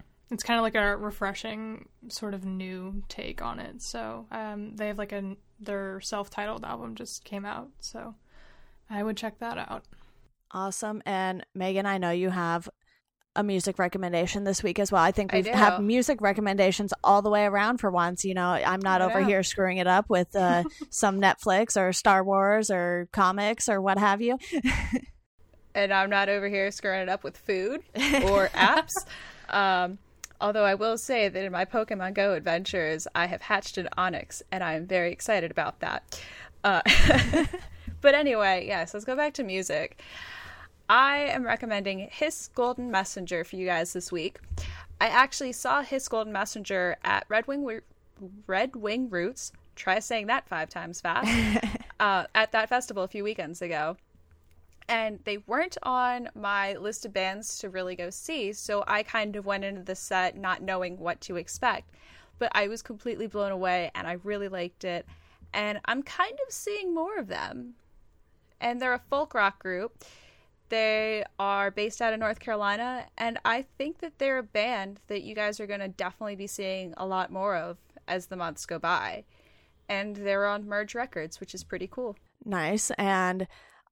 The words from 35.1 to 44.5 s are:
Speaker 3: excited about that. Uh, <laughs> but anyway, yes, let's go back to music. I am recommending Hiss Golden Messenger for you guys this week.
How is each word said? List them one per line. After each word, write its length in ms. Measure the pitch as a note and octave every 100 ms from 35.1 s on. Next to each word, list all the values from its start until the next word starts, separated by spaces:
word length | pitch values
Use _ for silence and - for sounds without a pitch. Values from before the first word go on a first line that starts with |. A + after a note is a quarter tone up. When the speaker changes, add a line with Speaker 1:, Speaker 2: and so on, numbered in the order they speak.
Speaker 3:
excited 400 | - - G#3 E3
about 260 | - D#3 -
that. 420 | - - - - - - - -
Uh, 180 | G#3 F3+ - - -
<laughs> 340 | C4+ - E4 D4 F4+ - - - -
but 160 | C#4+ C#4+
anyway, 480 | C#4+ A3+ G3 F3+ -
yes, 260 | F#3+ E3+
let's 140 | G#3 A3
go 80 |
back 200 | C4 D4+
to 100 | D4
music. 580 | A3 F#3+ F3+ D3+ - - - - - - - - - _ -
I 300 | A3+ C4+ C#4+
am 260 | C#4+ C4
recommending 640 | A#3+ A3 A#3 G3+ G3 F#3+ G3+
Hiss 380 | - D4+ - -
Golden 420 | - A#3+ B3 B3
Messenger 540 | F#3+ G3 G3 F3 F3
for 100 | E3+
you 100 | F#3
guys 280 | F#3 E3+ E3+
this 180 | F#3 -
week. 300 | F3 E3 - -